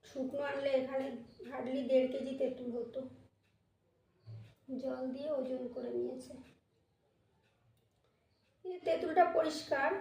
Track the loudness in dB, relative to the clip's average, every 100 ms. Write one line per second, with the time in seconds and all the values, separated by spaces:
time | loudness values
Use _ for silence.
0 | -12 -6 -4 -4 -4 -2 2 2 2 -2
1 | -4 -6 -14 -16 -12 -8 -4 -2 4 6
2 | 6 0 -4 -2 -2 -2 -6 -6 -6 -8
3 | -10 -14 -20 _ _ _ _ _ _ _
4 | _ _ -18 -18 -18 -20 -10 -6 -4 -4
5 | -4 -4 -2 0 0 -4 -4 -6 -4 -2
6 | -2 -4 -10 -16 -18 -20 _ _ _ _
7 | _ _ _ _ _ _ _ _ _ _
8 | _ _ _ _ _ _ -10 -4 0 2
9 | 4 6 8 6 2 0 0 2 2 0